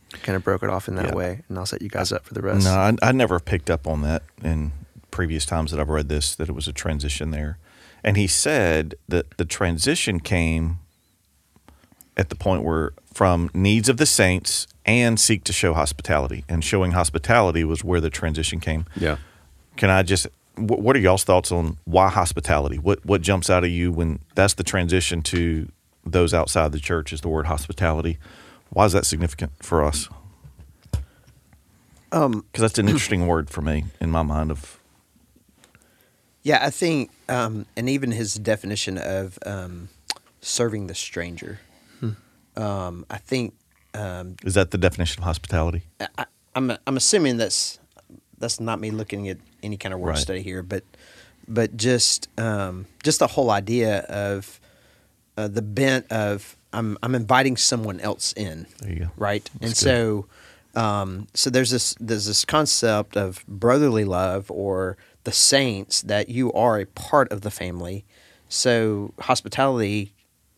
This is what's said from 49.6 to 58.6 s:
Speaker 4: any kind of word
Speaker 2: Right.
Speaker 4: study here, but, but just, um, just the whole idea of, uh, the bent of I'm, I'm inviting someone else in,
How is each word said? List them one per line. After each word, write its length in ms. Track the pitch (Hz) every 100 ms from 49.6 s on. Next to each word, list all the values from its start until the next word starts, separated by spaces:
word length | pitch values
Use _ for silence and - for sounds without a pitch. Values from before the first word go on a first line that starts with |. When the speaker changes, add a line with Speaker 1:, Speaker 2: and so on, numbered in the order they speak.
Speaker 4:
any 140 | 107 101
kind 160 | 98
of 80 | 95
word 100 | 87
Speaker 2:
Right. 80 | 76
Speaker 4:
study 220 | 92 92
here, 200 | 95 92
but, 220 | 90 98 - - - - - _ -
but 300 | 113 110 117
just, 520 | 113 123 - - - -
um, 480 | 113 104 95 92 92 _
just 160 | 151 -
the 80 | 143
whole 240 | - 123
idea 500 | 101 101 120 113 101
of, 560 | - 101 101 98 95 - _ _ _ _ _ _ _ -
uh, 120 | 104
the 120 | 104
bent 480 | 107 101 135 131 -
of 460 | 113 104 101 - - _
I'm, 240 | 113 110 104
I'm 120 | 120
inviting 420 | 127 107 127 135 120
someone 420 | - 120 107 92
else 320 | 104 - -
in, 320 | - 98 80